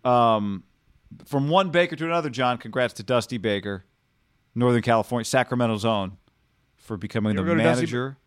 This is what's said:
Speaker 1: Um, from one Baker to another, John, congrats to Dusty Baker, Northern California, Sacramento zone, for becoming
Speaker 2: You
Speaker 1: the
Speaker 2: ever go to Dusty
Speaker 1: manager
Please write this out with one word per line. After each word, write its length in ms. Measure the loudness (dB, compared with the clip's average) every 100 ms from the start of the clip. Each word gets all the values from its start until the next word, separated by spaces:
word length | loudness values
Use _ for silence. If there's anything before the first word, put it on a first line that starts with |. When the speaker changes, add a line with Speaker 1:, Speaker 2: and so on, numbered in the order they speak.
| 4
Speaker 1:
Um, 540 | 4 4 2 -2 -6 -12 _ _ _ _ -20 -4
from 240 | -2 2
one 220 | 2 2
Baker 240 | 2 0 -2
to 100 | -2
another, 240 | -2 -2
John, 280 | -2 -2 -2
congrats 360 | -4 -2 -2 -4
to 80 |
Dusty 340 | 0 0 0 -4
Baker, 480 | -2 -2 -4 -10 _ _ _ _ _ _ _
Northern 280 | 0 2 4
California, 440 | 4 2 2 -4 0
Sacramento 520 | 0 0 0 0 0
zone, 400 | 0 -2 -4 -10 _ _ _ _ _ _
for 220 | -12 -10
becoming 340 | -6 -2 0
Speaker 2:
You 60 | 0
Speaker 1:
the 40 |
Speaker 2:
ever 100 | 0
go 40 | 2
to 60 |
Dusty 180 | 2 2
Speaker 1:
manager 360 | 0 -4 -6 -12